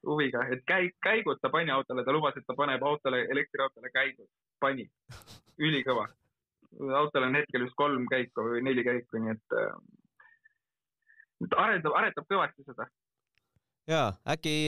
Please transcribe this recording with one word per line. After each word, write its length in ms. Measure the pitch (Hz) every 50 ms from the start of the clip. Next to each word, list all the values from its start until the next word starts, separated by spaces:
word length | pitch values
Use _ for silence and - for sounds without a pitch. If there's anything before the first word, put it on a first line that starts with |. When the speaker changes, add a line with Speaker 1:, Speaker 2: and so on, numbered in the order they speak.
| -
Speaker 1:
huviga. 400 | 123 151 151 147 131 123 120 123
Et 160 | 131 127 127 -
käi-, 280 | - 175 190 180 180 - _
käigud 420 | - 185 214 226 214 170 143 -
ta 100 | - 135
pani 220 | 131 160 165 160
autole, 320 | 135 135 131 _ 127 127 120
ta 80 | 127 139
lubas, 220 | 156 151 143 135
et 100 | 139 123
ta 80 | - 127
paneb 280 | 127 143 143 131 127 127
autole, 400 | 143 147 151 _ 139 127 127 117
elektriautole 640 | - 135 139 147 - - 139 135 135 _ 117 113 127
käigud. 380 | _ 127 135 139 123 _ 104 _ _ _ _ _ _ _
Pani. 240 | - 135 135 131 110 - _ _ _ _ - - - - - - _ _ _
Ülikõva. 500 | - 151 156 156 135 123 131 127 113 104 - - _ _ _ _ _ _ _ _ _ _ _ - - 139 135
Autol 340 | 131 143 147 147 - 143 131
on 100 | 127 131
hetkel 280 | 147 151 - - 127 123
vist 120 | 127 -
kolm 300 | - 147 147 143 127 123 120
käiku 360 | 135 127 123 120 _ - 110
või 180 | 117 120 120
neli 220 | 123 131 131 123 117
käiku, 360 | 123 120 123 120 _ - 113
nii 140 | 113 110 110
et, 220 | 110 _ _ -
äh, 200 | - 110 - - 50 50 - - - _ _ _ _ - - _ _ _ - _ _ _ _ _ _ _ _ _ _ _ _ - - - _ _ _
et 140 | 175 180 -
aretab, 400 | - 185 220 214 180 156 156 135
aretab 320 | 156 220 208 - - - _
kõvasti 360 | 196 190 160 139 - - 139
seda. 240 | - 127 - 113 - _ _ _ _ _ _ _ _ _ _ _ _ _ _ _ _ _ _ _ -
Speaker 2:
Jaa, 200 | 160 160 135 107 95 - _
äkki 300 | - 151 - - 160 151 151 156